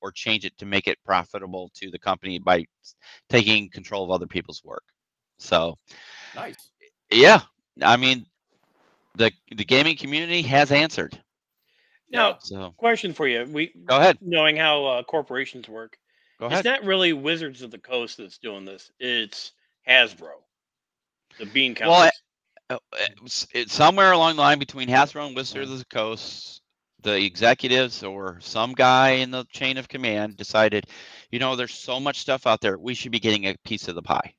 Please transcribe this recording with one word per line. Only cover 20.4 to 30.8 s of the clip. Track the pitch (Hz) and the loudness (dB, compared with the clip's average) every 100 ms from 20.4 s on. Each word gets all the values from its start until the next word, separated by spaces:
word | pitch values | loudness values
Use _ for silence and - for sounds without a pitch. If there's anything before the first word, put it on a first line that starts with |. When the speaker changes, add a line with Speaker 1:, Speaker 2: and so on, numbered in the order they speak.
| _ _ _ _ _ _ _ _ _ - | _ _ _ _ _ _ _ _ _ -16
Speaker 3:
the | 104 | -6
bean | 135 131 113 | -2 -2 0
Speaker 1:
Well, | 113 | 4
Speaker 3:
counters. | 170 165 - _ _ _ _ - | 6 6 4 _ _ _ _ -12
Speaker 1:
uh, | 127 _ - 104 85 | -12 _ -6 -6 -8
it's, | 123 - - | -12 -10 -6
it's | 120 113 | -6 -4
somewhere | - 151 196 190 | 2 4 6 4
along | 175 165 156 | 6 4 4
the | |
line | 143 147 | 2 2
between | 139 139 123 | -2 -8 0
Hasbro | 127 143 151 147 | 2 2 -2 -10
and | 127 | -8
Wizards | 131 135 135 | -8 -8 -10
Speaker 2:
Yeah. | |
Speaker 1:
of | 131 | -12
the | 127 | -10
Coast, | 123 110 110 - - - - _ _ _ _ | -6 -4 -6 -12 -16 -18 -20 _ _ _ _
the | 104 101 | -4 0
executives | 98 90 117 127 127 127 127 - | 0 2 4 2 2 2 0 -4
or | 98 98 95 87 | -12 -10 -12 -12
some | - 110 120 | -8 -4 -4
guy | 127 127 127 135 | 2 4 6 4
in | 131 127 | 2 -2
the | 127 123 | -8 -10
chain | - 131 131 | -6 -4 -4
of | 123 | -8
command | 135 123 104 107 101 | -6 -4 -4 -4 -10
decided, | 104 107 107 104 | -2 2 2 2